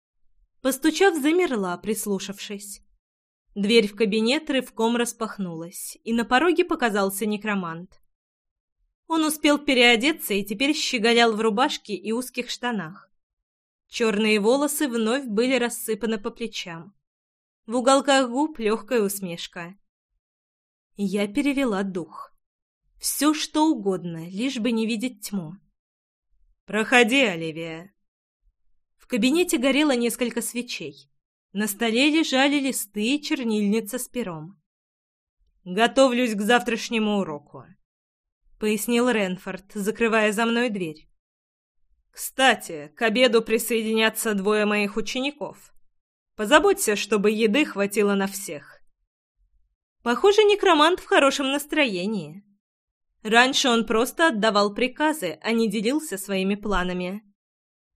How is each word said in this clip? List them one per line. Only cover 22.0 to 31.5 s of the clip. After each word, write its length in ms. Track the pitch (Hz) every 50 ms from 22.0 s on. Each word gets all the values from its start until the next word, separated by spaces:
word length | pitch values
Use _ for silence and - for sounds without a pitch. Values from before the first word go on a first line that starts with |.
| 156 - - - - - _ _ _ _ _ _ _ _ _ _ _ _ _ _
Всё, 360 | - - - - 269 302 302
что 320 | 302 - - - 302 302
угодно, 640 | 320 302 233 196 196 185 175 170 175 165 165 165 175
лишь 300 | 190 190 247 277 262 254
бы 120 | 208 254 226
не 140 | 220 226
видеть 420 | 214 240 208 247 254 - - - -
тьму. 280 | 208 190 165 151 180 - _ _ _ _ _ _ _ _ _ _ _ _ _ _ _ _ _ _ _ _ _
«Проходи, 580 | - 160 - 208 - 269 240 240 208 254 277 269
Оливия». 720 | 214 175 165 165 160 151 160 165 165 160 165 175 202 _ _ _ _ _ _ _ _ _ _ _ _ _ _ _ _ _ _ _ _ _
В 120 | _ _ -
кабинете 500 | 254 233 208 254 294 349 359 349 339 269
горело 380 | 233 277 262 277 311 302 262
несколько 440 | 240 240 233 226 - 254 233 233 240 220
свечей. 680 | - - 240 - - - - 170 143 - - - _ _ _ _ _ _ _ _ _